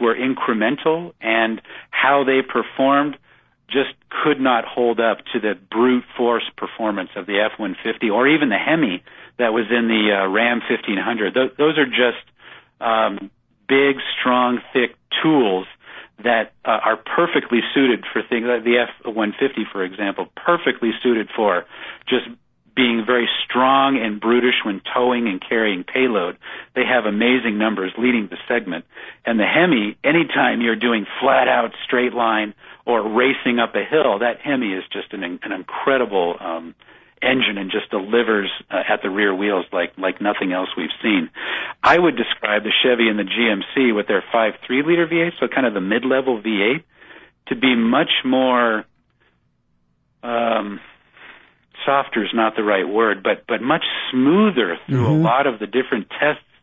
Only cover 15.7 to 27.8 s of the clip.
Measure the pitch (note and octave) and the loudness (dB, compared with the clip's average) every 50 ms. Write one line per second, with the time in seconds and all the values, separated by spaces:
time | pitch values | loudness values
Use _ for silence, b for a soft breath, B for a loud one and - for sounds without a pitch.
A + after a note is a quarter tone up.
15.7 | - B B B B B B B B - G#2 A#2+ A#2 A2+ G#2+ - - _ - B2 | -14 B B B B B B B B -4 0 0 2 2 0 -2 -8 _ -2 0
16.7 | A2 G#2 - A2 A2 - - - - - E3+ E3 - D3 - - B2 A2+ A2 - | 0 2 2 0 -2 -2 -4 -4 0 0 0 2 0 -2 0 0 0 0 0 0
17.7 | - C#3+ C3+ B2+ A2+ G2 - - - A2+ G#2 - B2 A#2 A2+ A#2+ B2 A#2 A2 A#2+ | 2 2 4 4 2 0 -2 -6 -6 -6 -4 -2 -2 -2 0 0 -2 0 2 2
18.7 | A#2+ B2 A#2+ A2+ - - - A#2+ G#2+ A2+ G#2+ G#2 G#2 - C#3 C3+ - A2+ G#2+ - | 2 2 2 0 -4 -10 -12 -6 -4 -2 -2 -2 -2 -2 -2 -2 -2 -4 -6 -6
19.7 | - G2+ F#2 F2+ F#2+ G2+ G#2 G2 G2 - F2+ - _ - - - E3+ E3+ - C#3 | -6 -6 -6 -6 -6 -6 -6 -4 -4 -6 -8 -10 _ -4 0 0 0 2 2 0
20.7 | A#2 - A#2+ A2+ G#2+ - - B2+ A#2+ A2+ G#2 - - - A2 G2+ F2+ F2 - B | -2 0 0 -2 -2 0 0 2 2 2 0 -2 -2 0 2 2 2 0 -2 B
21.7 | B B B B B B B - C3 A#2+ - - - - _ _ _ _ _ _ | B B B B B B B -2 -2 -2 -2 -4 -12 -20 _ _ _ _ _ _
22.7 | _ C3+ B2+ A#2+ A#2 A2+ G#2+ A#2 B2 A#2+ B2+ - - - - - - B2 B2+ C3 | _ 0 2 2 2 0 0 2 2 2 2 0 -2 -4 -4 -2 0 2 4 4
23.7 | C3+ C#3 C3+ C#3 C3+ B2 A2+ A2 G#2+ G#2 G#2+ A2+ A#2+ B2 A#2+ B2 A#2+ - - A2 | 4 4 4 4 2 0 0 -2 -4 -2 0 2 4 4 4 2 2 0 -2 -4
24.7 | G2 F#2 - - - B2 B2 B2 B2 A#2+ A#2+ A2 F#2 F#2 - - B2 A2+ A2 G#2+ | -6 -6 -8 -6 -2 0 2 2 2 0 0 -2 -4 -4 -6 -4 -2 0 0 0
25.7 | G2 F2+ F2+ - - B2+ C3 B2+ A2+ G2 F2 F2 E2+ B B B B B B B | 0 -2 -6 -4 -2 0 0 2 2 0 -2 -4 -6 B B B B B B B
26.7 | - B2+ B2 A#2 B2+ B2 G#2+ G#2+ G2+ G#2 A#2 B2 B2+ C3 A2+ A2+ G#2 G#2 G#2+ A2 | -4 -2 0 2 2 2 2 0 0 2 2 2 2 2 0 -2 -2 0 0 0
27.7 | G#2 F#2+ | 0 -2